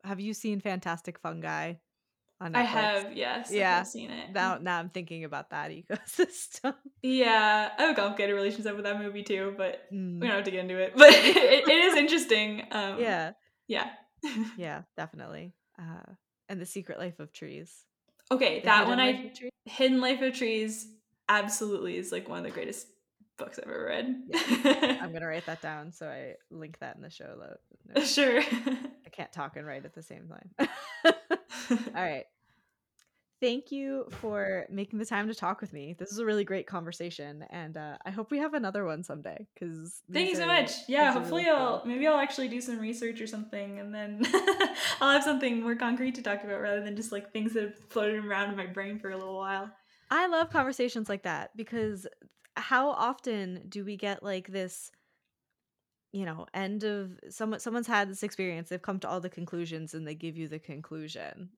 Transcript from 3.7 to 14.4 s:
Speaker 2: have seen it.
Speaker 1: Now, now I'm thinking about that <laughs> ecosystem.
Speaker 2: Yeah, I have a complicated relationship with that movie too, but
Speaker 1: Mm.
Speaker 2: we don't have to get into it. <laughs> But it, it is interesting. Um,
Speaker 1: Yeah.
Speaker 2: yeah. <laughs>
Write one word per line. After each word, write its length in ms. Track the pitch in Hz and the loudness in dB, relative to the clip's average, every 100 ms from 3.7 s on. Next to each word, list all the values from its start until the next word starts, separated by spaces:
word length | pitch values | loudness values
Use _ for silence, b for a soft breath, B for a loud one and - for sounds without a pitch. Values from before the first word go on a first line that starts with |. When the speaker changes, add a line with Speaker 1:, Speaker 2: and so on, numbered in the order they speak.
| 180 | 4
Speaker 2:
have 100 | 185 | 0
seen 220 | 220 - | -8 -10
it. 180 | 160 156 | -10 -6
Speaker 1:
Now, 260 | 190 185 180 | -2 -2 -2
now 200 | 180 175 | -2 -4
I'm 120 | 170 | -4
thinking 340 | 185 165 165 | -10 -10 -10
about 260 | 156 143 - | -10 -10 -8
that 200 | 151 151 | -8 -8
<laughs> 20 | |
ecosystem. 1040 | 156 - - - - 359 - - - 262 277 277 _ | -10 -8 -8 -6 0 0 0 -14 -6 -6 -6 -14 _
Speaker 2:
Yeah, 680 | 254 262 240 220 214 214 214 - | 0 4 6 6 6 4 2 2
I 60 | |
have 80 | 320 | 2
a 100 | 240 | 4
complicated 360 | 202 208 202 202 | 0 0 0 2
relationship 400 | 196 220 214 208 | 0 -2 -6 -4
with 80 | |
that 160 | 202 208 | -4 -4
movie 240 | 208 208 | -6 -8
too, 300 | 202 196 196 196 | -4 -2 -2 -2
but 360 | 190 - - | -4 -4 -8
Speaker 1:
Mm. 280 | 196 185 175 | -6 -6 -2
Speaker 2:
we 80 | 175 | 0
don't 80 | 202 | 0
have 80 | |
to 80 | 196 | 0
get 80 | 185 | -4
into 180 | 185 185 | -4 -2
it. 140 | 185 | 0
<laughs> 40 | 254 | 12
But 140 | 294 | 12
it, 540 | - - 370 494 277 - | 12 10 8 8 8 8
it 0 | |
is 280 | 320 359 302 | 8 8 6
interesting. 640 | 294 320 - 220 214 214 - | 6 4 4 4 4 -4 -6
Um, 300 | 214 196 208 | -4 -2 0
Speaker 1:
Yeah. 320 | 233 180 160 208 _ _ - | 0 0 -2 -8 _ _ -4
Speaker 2:
yeah. 240 | 220 - - _ _ | -2 -2 -8 _ _
<laughs> 340 | 302 226 | -6 -4